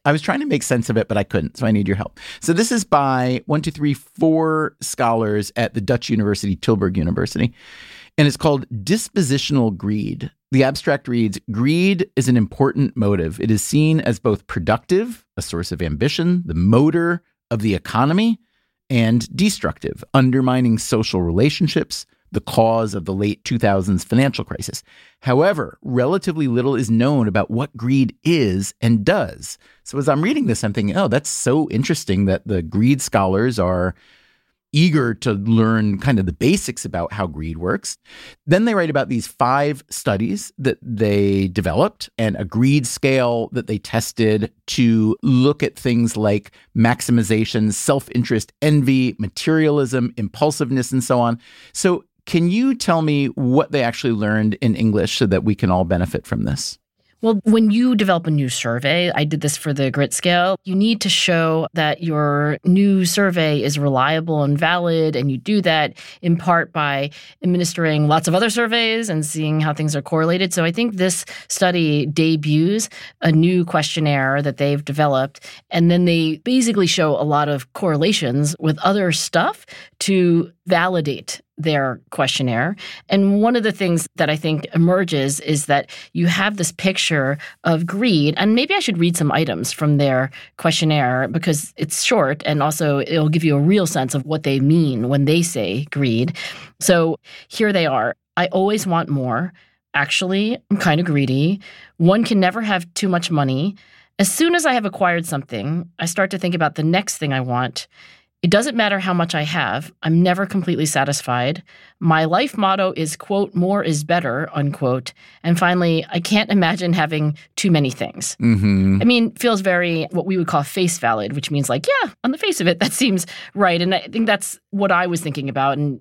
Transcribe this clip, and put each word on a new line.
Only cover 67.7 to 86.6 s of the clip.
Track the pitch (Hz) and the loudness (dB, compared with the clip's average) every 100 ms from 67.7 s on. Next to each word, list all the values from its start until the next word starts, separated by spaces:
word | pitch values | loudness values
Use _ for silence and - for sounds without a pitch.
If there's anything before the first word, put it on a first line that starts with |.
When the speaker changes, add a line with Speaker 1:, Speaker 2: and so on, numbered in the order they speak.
| - 160 151 147 | -2 0 2 2
Speaker 2:
lots | 156 165 | 2 2
of | |
other | 180 226 | 0 0
surveys | 233 233 233 226 226 220 | 0 0 0 0 -2 -4
and | 160 | -4
seeing | 151 156 151 156 | -4 -4 -2 0
how | 151 | -2
things | 147 156 147 | -2 -2 -4
are | |
correlated. | - 160 160 180 185 | -2 0 2 0 -2
So | 185 | -2
I | 165 | -2
think | 170 240 196 | 0 -2 0
this | 185 175 - - - | -2 -2 -8 -16 -8
study | - 185 180 160 147 | 0 2 2 2 2
debuts | 151 151 160 160 151 151 170 214 220 - - - | 0 2 2 2 2 2 2 0 -4 -10 -20 -2
a | 165 | 2
new | 156 170 180 | 4 4 2
questionnaire | 175 165 151 170 151 143 135 143 | 0 0 -2 -2 0 2 0 0
that | 143 123 | -2 -2
they've | 143 143 | 0 0
developed. | 147 143 151 131 135 - - - - | -4 0 2 2 -2 -8 -20 -20 -6
And | 175 170 | 2 4
then | 175 | 4
they | 175 165 160 156 | 2 2 0 -2
basically | 240 262 233 202 175 | 0 0 2 2 0
show | - 156 131 | 2 0 0
a | |
lot | 147 147 147 | 0 0 0
of | 143 - | -4 -6
correlations | - 185 147 170 202 135 131 147 170 | -4 -2 0 0 0 -2 0 -2 -2
with | 156 151 | -2 0
other | 185 202 180 | 0 2 0
stuff | 156 - 165 269 - - - - - | -2 0 0 0 -4 -14 -20 -20 -8
to | - 190 175 170 170 _ 170 | 0 2 4 2 0 _ 0
validate | 175 180 180 147 104 - - _ - | 0 2 0 -2 -6 -8 -14 _ -6
their | 156 147 135 120 - | -2 0 -2 -4 -10
questionnaire. | - 135 - 127 117 151 202 - - - | -4 -2 0 -2 0 -2 -4 -14 -14 -2
And | 196 196 202 | 2 2 2
one | 226 247 | 2 2
of | |
the | 214 | 0
things | - 185 170 160 - | -2 0 0 -2 -2
that | 151 | -2
I | 151 | 0
think | 160 156 - | -2 -4 -2
emerges | 165 170 185 175 143 139 139 | 2 2 2 0 0 -2 -4
is | 143 151 - | -2 -2 0
that | 143 - - - | 0 -2 -14 -10
you | 170 170 | -2 0
have | 175 196 | 0 -2
this | 208 | -2